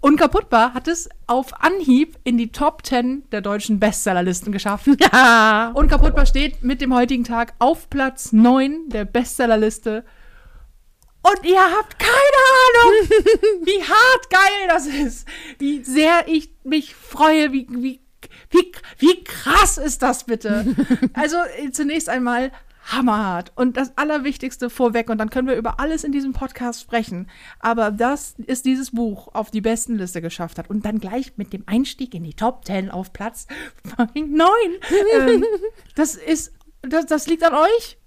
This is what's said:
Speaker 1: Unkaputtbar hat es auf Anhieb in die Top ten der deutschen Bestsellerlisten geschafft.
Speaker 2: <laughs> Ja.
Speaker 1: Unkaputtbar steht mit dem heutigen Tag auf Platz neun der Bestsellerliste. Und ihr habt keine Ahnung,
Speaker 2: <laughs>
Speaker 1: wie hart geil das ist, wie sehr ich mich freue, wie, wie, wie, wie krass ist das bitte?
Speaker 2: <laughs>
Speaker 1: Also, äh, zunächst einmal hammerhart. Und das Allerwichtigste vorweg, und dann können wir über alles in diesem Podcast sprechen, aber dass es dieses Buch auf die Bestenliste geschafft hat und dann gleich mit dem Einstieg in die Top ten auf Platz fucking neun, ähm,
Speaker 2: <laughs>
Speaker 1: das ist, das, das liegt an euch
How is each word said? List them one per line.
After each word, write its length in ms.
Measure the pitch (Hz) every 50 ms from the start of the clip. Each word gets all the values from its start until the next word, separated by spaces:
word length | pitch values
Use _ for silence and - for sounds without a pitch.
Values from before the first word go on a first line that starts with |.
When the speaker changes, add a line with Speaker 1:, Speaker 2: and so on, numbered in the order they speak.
Speaker 1:
Unkaputtbar 720 | - 285 294 302 349 285 - 403 440 - - 226 220 247 247
hat 140 | 254 - -
es 200 | 339 339 - - - - - -
auf 340 | 240 254 269 - - - -
Anhieb 540 | 320 359 392 339 269 254 254 302 320 - - -
in 140 | 262 240 233
die 140 | 233 226
Top 300 | - - 294 294 311 - -
ten 400 | - 269 247 240 247 262 277 277 -
der 100 | - 208
deutschen 380 | 190 202 202 208 208 - 214 202
Bestsellerlisten 720 | 214 208 196 - - 208 190 175 180 180 180 - - 208
geschafft. 360 | 202 196 - 214 202 202 - 277 277
Speaker 2:
<laughs> 60 | - 339 - -
Ja. 580 | 254 262 247 233 226 220 220 214 208 226 233 240
Speaker 1:
Unkaputtbar 500 | 269 294 - 311 277 - 311 - 294 277
steht 380 | - - 269 285 302 - - -
mit 180 | 247 277 262
dem 120 | 277 254 262
heutigen 300 | 247 247 247 269 240 240
Tag 300 | 226 240 233 233 233 - -
auf 300 | 233 262 330 320 - -
Platz 420 | - 277 269 262 254 - - -
neun 580 | - 214 220 240 254 269 262 277 294 320 330 302
der 160 | 226 214 208
Bestsellerliste. 1000 | 202 - 240 247 - - - 262 233 226 214 214 214 220 - _ 226 214 220 240 - - _ - - - - - - - - - - _ _ _ _ _ _ _ _ _ _
Und 240 | _ 359 403 381 - 330
ihr 120 | 370 381
habt 380 | 381 370 339 415 427 - - -
keine 400 | - 440 480 523 554 571 554 539 523 523 523 523 508
Ahnung, 440 | 508 480 480 480 466 403 440 403 - 440 440 - 403 453 - - 427 427 359 330
Speaker 2:
<laughs> 20 |
Speaker 1:
wie 180 | 320 392 403 330
hart 460 | 254 339 427 466 508 523 494 494 -
geil 360 | 370 370 392 392 403 403 392 359
das 200 | 330 359 269 294
ist, 400 | 277 277 294 247 220 - - - - - - 320 277 _
wie 240 | 285 277 294 285 247
sehr 440 | 262 254 294 311 311 339 339 - -
ich 220 | 320 311 302 - - _ _
mich 320 | 269 285 311 277 - -
freue, 560 | - - - - - 294 311 311 311 302 302
wie, 160 | 262 269 247 -
wie, 300 | 247 247 240 262 254 _ _ _ _ _ - - - - - -
wie, 220 | - 349 359 - - - - - - _
wie 260 | - 311 370 359 -
krass 540 | - - - - 262 277 381 403 - - -
ist 240 | 285 302 - -
das 220 | - 262 254 - -
bitte? 400 | - 233 226 - 220 208 208 208 220 247 139 - - 254
Speaker 2:
<laughs> 180 | - - - -
Speaker 1:
Also, 240 | 240 302 302 311 349 349 - - 196
äh, 120 | 294 277
zunächst 380 | 247 - 302 285 302 320 311 -
einmal 420 | - 254 254 240 240 240 254 269 262 - - - _ _ _
hammerhart. 680 | - - 254 262 247 214 208 220 196 180 175 180 - _
Und 240 | - 254 254 240 -
das 180 | 269 254 _
Allerwichtigste 760 | - 285 302 302 302 254 285 277 - - 262 - - 247 240
vorweg, 400 | - - 254 240 220 233 226 233
und 80 | 226 214
dann 100 | 220 220
können 180 | - 262 254 262
wir 80 | 254
über 240 | 240 226 233 - -
alles 240 | 269 302 320 311 320
in 80 | 302
diesem 220 | 277 285 269 269 254
Podcast 480 | - 269 262 - - 247 240 233 -
sprechen, 480 | - - - 233 220 - 190 175 180 - - - - - - _
aber 320 | - 226 233 233 220 208
dass 420 | 214 208 233 247 277 285 - - - - 226 -
es 160 | 262 247 -
dieses 260 | 262 262 262 269 -
Buch 380 | - 226 233 226 202 190 - - _
auf 160 | 214 214 -
die 100 | - 214
Bestenliste 580 | 202 220 226 226 - - 233 214 190 180 - 175
geschafft 380 | 165 165 - - 175 165 - -
hat 100 | 160 -
und 120 | 202 214 208
dann 140 | 208 214 220
gleich 340 | - 190 208 247 269 - _ -
mit 160 | 202 - -
dem 80 | 196 - -
Einstieg 480 | 185 226 277 - - _ 262 247 -
in 80 | 175 170
die 100 | 160 147
Top 320 | - 208 233 247 - -
ten 240 | - 190 190 190 190
auf 240 | - 180 190 185 -
Platz 320 | - 202 226 233 - - - 277 302 - - _ - _ - -
fucking 380 | - 240 226 - 294 311 302 285
neun, 160 | 311 330 359 403 466 466 359 339 381 - - 302 392 403 415 453
ähm, 300 | 466 539 523 466 415 - 466 427 381 370 440
Speaker 2:
<laughs> 260 | - - - - _
Speaker 1:
das 200 | - 302 302 -
ist, 380 | 185 - 277 320 302 - - - _ _ _ _ _
das, 240 | - 262 277 320 330
das 220 | - 311 302 - -
liegt 160 | 330 320 330
an 100 | 330 277
euch 460 | 285 311 370 440 480 - - - _ _